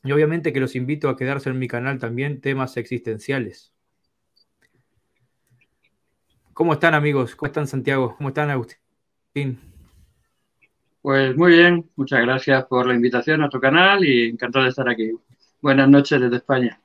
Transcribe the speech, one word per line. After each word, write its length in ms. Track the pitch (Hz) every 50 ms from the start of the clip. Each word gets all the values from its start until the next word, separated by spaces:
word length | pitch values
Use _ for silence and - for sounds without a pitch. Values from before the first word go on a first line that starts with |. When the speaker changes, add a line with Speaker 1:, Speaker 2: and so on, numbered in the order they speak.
| _
Speaker 1:
Y 60 | 131
obviamente 420 | 139 147 156 151 160 170 156 160 127
que 60 | 139
los 160 | 131 127 -
invito 340 | 127 127 127 151 147 147 139
a 80 | 135
quedarse 320 | 135 131 127 139 139 135 139
en 120 | 131 131
mi 80 | 127 123
canal 320 | - 120 123 131 135 131
también, 400 | 131 117 113 120 135 143 147 -
Temas 360 | - 147 139 135 131 131 -
Existenciales. 960 | 127 110 - 127 117 - 113 110 107 - - 135 135 120 - - - _ _ _ _ _ _ _ _ _ _ _ _ _ _ _ _ _ _ _ _ _ _ _ _ _ _ _ _ _ _ _ _ _ _ _ _ _ _ _ _ _ _ _ _ _ _ _ _ _ _ _ _ _ _ _ _ _ _ _
¿Cómo 180 | - 165 170 156
están, 220 | 147 - 170 160
amigos? 420 | 151 147 147 143 139 127 117 -
¿Cómo 100 | - -
están, 220 | 143 139 156 151 139
Santiago? 480 | - 135 117 - 139 135 131 117 110
¿Cómo 140 | _ 147 135
están, 200 | 131 151 151 147
Agustín? 1080 | 143 131 113 - - _ _ _ _ _ _ _ _ _ _ _ _ 143 143 135 123 - - - _ - - _ _ _ _ _ _ _ _ _ _ _ _ _ _ _ _ _ _ _ _ _ _ _ _
Speaker 2:
Pues 340 | 143 135 135 135 131 127
muy 160 | 143 170 180 170
bien, 360 | 165 170 175 175 170 165 _ _
muchas 260 | - 139 135 139 123 117
gracias 420 | 123 131 127 127 - 135 131 127
por 200 | - 131 127 127
la 80 | 127 123
invitación 500 | 120 120 123 117 123 120 - 156 151 151
a 40 | 139
tu 120 | 135 131
canal 440 | 127 135 143 170 180 196 202 202 185
y 260 | 147 135 120 117 117
encantado 340 | 117 117 123 120 123 135 131
de 60 | 127
estar 180 | 127 - 131 123
aquí. 240 | 120 110 110 110 113 - _ _ _ _ _ _ _ _
Buenas 280 | - 143 135 135 135 135
noches 320 | 139 143 139 - 151 135
desde 160 | 127 123 120
España. 440 | 127 _ - 135 127 123 117 - _ _